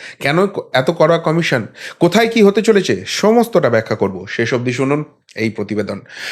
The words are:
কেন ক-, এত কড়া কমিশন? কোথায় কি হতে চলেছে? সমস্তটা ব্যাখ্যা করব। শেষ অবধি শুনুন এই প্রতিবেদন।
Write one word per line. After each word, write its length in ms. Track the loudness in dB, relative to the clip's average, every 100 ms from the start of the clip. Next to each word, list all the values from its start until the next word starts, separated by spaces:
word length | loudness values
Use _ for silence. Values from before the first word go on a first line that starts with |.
| -20 -6
কেন 280 | -2 0 0
ক-, 220 | -4 -2
এত 180 | 0 0
কড়া 260 | 2 2 2
কমিশন? 500 | 0 -2 0 -2 -4 -14 -18 0
কোথায় 280 | 2 2 2
কি 140 | 4
হতে 200 | 4 4
চলেছে? 420 | 2 2 2 -4 -4
সমস্তটা 640 | 0 2 2 2 2 2
ব্যাখ্যা 260 | 0 0 -2
করব। 300 | -2 -4 -8
শেষ 260 | -4 -2
অবধি 200 | -2 -2
শুনুন 300 | -2 -2 -2 -4 _ _ -6
এই 140 | -4
প্রতিবেদন। 520 | -4 -6 -4 -4 -10 -12 -14 -14